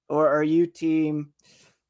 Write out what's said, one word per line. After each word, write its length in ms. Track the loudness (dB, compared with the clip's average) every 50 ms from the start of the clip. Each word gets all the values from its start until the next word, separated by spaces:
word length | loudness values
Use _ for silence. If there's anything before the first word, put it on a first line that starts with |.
| _
or 220 | -4 0 2 2 2
are 140 | 2 0 0
you 220 | 2 2 2 0
team, 640 | 0 -2 -4 -4 -2 0 0 0 -2 -2 -6 -8 -10 _ _ _ _ -20 -20 -20 _ _ _ _